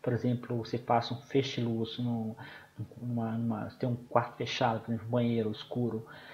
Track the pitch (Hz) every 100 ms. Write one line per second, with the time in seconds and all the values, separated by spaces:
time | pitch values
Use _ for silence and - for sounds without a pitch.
0 | - 120 123 120 - 120 110 123 - 117
1 | - 123 - 135 131 - 117 113 113 -
2 | 120 117 110 113 - - - - 110 -
3 | 120 117 113 113 117 107 107 - 127 120
4 | - 120 - - 123 - 123 113 117 113
5 | 110 123 117 113 107 107 - 123 120 110
6 | - - -